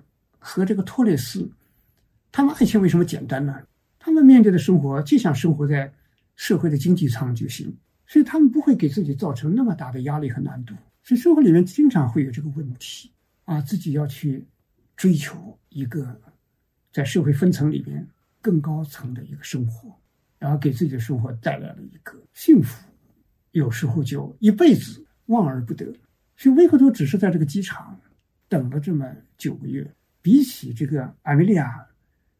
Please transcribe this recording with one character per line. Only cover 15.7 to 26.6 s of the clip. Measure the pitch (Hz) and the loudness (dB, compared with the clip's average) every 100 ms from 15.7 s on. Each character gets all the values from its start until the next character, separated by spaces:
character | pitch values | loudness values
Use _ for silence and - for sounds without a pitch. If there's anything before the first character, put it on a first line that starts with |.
| 143 123 | -12 -8
个 | 156 123 123 _ _ _ _ _ _ _ | -8 -10 -14 _ _ _ _ _ _ _
在 | - | -6
社 | 143 190 | -2 0
会 | 147 | 0
分 | 143 185 | 2 2
层 | - 147 | 2 0
里 | 143 | -2
面 | 135 143 - _ _ _ | -6 -12 -14 _ _ _
更 | 226 165 | -2 -2
高 | 147 156 | -2 -6
层 | 151 - 123 | -8 -12 -14
的 | 120 | -14
一 | - | -14
个 | 143 | -18
生 | - 135 117 | -10 -6 -6
活， | 113 226 - _ _ _ _ | -8 -18 -20 _ _ _ _
然 | 143 | -6
后 | 143 | -2
给 | 147 | -2
自 | - 160 | -2 -4
己 | |
的 | 131 | -4
生 | 113 127 | -6 -6
活 | 117 | -6
带 | 120 - - | -6 -8 -8
来 | - | -10
了 | - | -16
一 | - - | -20 -20
个 | - - _ | -20 -20 _
幸 | - - 269 | -2 4 6
福， | 113 - _ _ _ _ _ _ _ | 4 -6 _ _ _ _ _ _ _
有 | 170 123 | -4 -4
时 | - 131 | -4 -4
候 | 156 | -4
就 | 139 143 139 - | -4 -6 -10 -2
一 | 214 | 0
辈 | 208 349 196 | 4 4 4
子 | - - - _ - | 0 -16 -20 _ -4
望 | 226 160 | -2 0
而 | 131 120 | -4 -8
不 | |
得。 | 160 - 240 _ _ _ _ | -10 -12 -16 _ _ _ _
所 | 269 | 2
以 | |
维 | 262 | 6